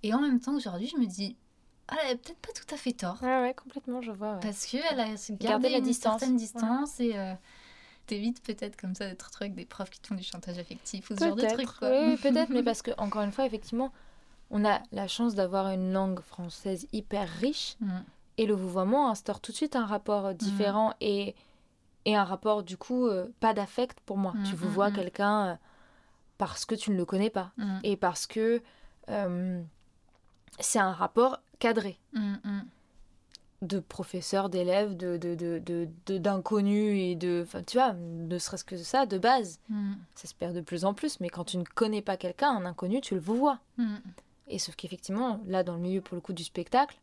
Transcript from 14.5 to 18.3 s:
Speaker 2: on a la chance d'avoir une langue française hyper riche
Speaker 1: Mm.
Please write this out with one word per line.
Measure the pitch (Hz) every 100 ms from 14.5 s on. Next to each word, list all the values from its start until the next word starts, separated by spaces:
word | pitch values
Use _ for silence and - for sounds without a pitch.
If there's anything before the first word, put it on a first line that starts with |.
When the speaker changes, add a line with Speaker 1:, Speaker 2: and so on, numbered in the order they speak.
Speaker 2:
on | 208 208
a | - -
la | 202 196
chance | - 233 202
d'avoir | 185 190 190
une | 190 185
langue | 190 190 180
française | - - 175 - 202 185 -
hyper | 214 202 202 185
riche | 165 247 302 - -
Speaker 1:
Mm. | 208 185 - - -